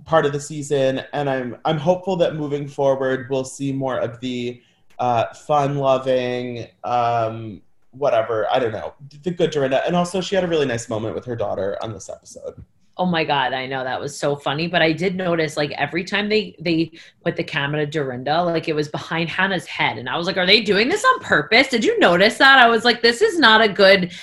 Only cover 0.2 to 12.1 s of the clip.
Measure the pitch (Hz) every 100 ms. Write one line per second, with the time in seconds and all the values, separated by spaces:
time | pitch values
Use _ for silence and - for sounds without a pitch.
0.2 | 143 143 143 151 143 143 131 131 - 139
1.2 | 143 131 123 - 143 156 151 180 196 180
2.2 | 160 151 147 143 143 - 139 135 131 131
3.2 | 123 135 131 - 139 135 131 123 120 120
4.2 | 127 123 120 123 _ _ _ - 123 117
5.2 | - - - 147 139 143 135 131 131 127
6.2 | 123 123 123 120 - _ 107 120 120 117
7.2 | 113 113 110 92 _ _ _ 131 135 113
8.2 | 110 110 104 131 117 104 80 - 143 -
9.2 | 185 175 160 147 131 131 156 175 175 190
10.2 | 180 190 175 160 135 120 - 110 110 85
11.2 | 123 113 101 98 95 - 113 95 -